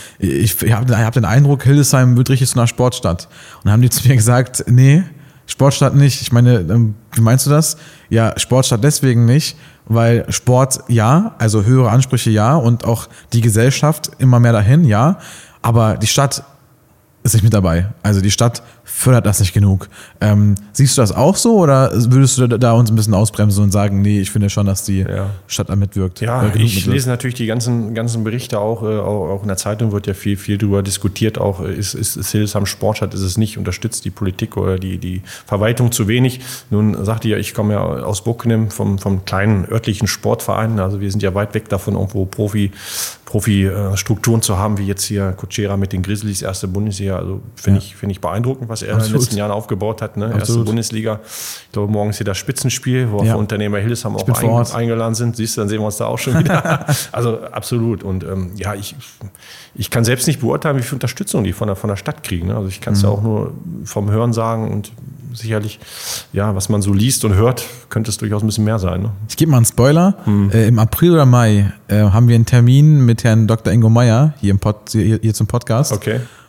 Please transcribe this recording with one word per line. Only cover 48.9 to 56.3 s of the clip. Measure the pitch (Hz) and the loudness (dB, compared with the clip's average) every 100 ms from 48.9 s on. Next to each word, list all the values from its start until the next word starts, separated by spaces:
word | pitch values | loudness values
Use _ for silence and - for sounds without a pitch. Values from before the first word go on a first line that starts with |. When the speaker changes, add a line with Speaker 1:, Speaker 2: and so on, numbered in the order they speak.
| 107 | -2
Speaker 2:
den | |
Speaker 1:
Absolut. | 110 110 | 0 0
Speaker 2:
letzten | 123 104 | -2 -2
Jahren | 104 | -4
aufgebaut | 101 107 101 104 113 | -4 -6 -4 -4 -6
hat, | 110 - | -8 -6
ne? | 110 | -4
Erste | 107 | -2
Speaker 1:
Absolut. | 101 117 104 | -2 -2 0
Speaker 2:
Bundesliga. | 113 113 110 110 107 - | -2 -4 -6 -6 -6 -10
Ich | - - - - | -16 -14 -16 -10
glaube, | 104 101 | -6 -2
morgen | 107 107 | -2 -2
ist | 104 | -4
hier | 101 | -6
das | 95 | -6
Spitzenspiel, | - 127 127 - 131 127 123 | -6 -6 -4 -4 -2 -2 -2
wo | 104 | 0
Speaker 1:
Ja. | 110 | 0
Speaker 2:
für | 107 | 0
Unternehmer | 104 104 104 101 | -2 -4 -4 -2
Hildesheim | 107 117 107 104 | -2 -4 -6 -4
Speaker 1:
Ich | |
Speaker 2:
auch | 113 | -2
Speaker 1:
bin | 120 | 0
vor | 117 | 0
Speaker 2:
ein-, | 117 | 0
Speaker 1:
Ort. | 120 120 | 0 -4
Speaker 2:
eingeladen | 113 113 113 110 | -4 -2 -4 -2
sind. | 120 113 | -4 -4
Siehst | 110 - | -6 -4
du, | |
dann | 104 | -4
sehen | 107 | -4
wir | 107 | -4
uns | 104 | -4
da | 113 | -6
auch | 120 | -4
schon | 135 | -2